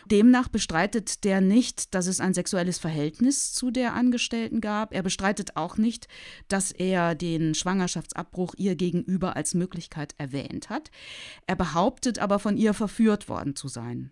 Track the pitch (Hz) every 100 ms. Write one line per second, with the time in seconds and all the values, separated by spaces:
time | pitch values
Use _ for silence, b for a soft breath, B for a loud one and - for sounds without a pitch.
0 | B 208 240 254 247 220 - 165 156 233
1 | - - 208 196 190 226 247 - - 185
2 | 180 180 185 180 175 185 175 170 165 156
3 | 151 - 247 277 - - 254 247 233 -
4 | 247 240 - 226 226 226 214 208 214 -
5 | 180 - 196 208 190 156 165 - 226 226
6 | - B B B - 196 190 - 185 185
7 | 170 165 175 165 160 156 180 190 180 170
8 | - - 147 180 180 - 190 165 180 170
9 | - 185 185 - 151 175 180 170 - 156
10 | 147 - 139 135 - 180 - 247 311 B
11 | B B B B - 185 175 165 214 -
12 | 254 - 202 202 214 208 214 202 208 -
13 | 220 208 - 101 143 139 135 120 120 123
14 | 131